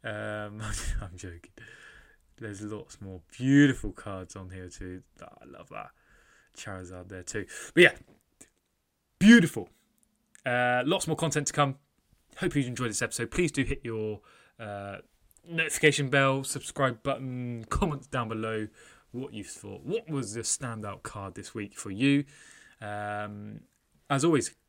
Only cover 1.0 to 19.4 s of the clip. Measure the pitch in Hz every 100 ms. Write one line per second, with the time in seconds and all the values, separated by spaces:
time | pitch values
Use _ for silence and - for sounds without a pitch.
1 | 95 85 92 82 - - - - - -
2 | - _ _ _ 110 101 104 107 - -
3 | 98 92 _ - 131 139 143 131 104 -
4 | 107 95 92 101 92 92 90 - 92 90
5 | - _ - - - - - 52 - _
6 | _ _ _ _ _ - - 95 90 90
7 | 92 95 87 110 90 - - - 170 -
8 | - - _ _ - _ _ _ _ _
9 | _ _ 202 233 160 117 92 _ _ _
10 | _ _ _ - 131 123 123 123 131 185
11 | - 156 165 151 143 - 143 131 _ _
12 | _ _ _ - 190 147 127 117 120 104
13 | 117 - 117 - 175 - 135 - 117 110
14 | 107 101 _ - _ - 107 101 101 98
15 | - _ _ _ 170 165 160 - 156 143
16 | 139 139 135 135 135 143 - - 135 113
17 | 139 135 131 123 123 120 110 - 185 139
18 | - 131 110 110 110 110 107 - - -
19 | _ 123 135 110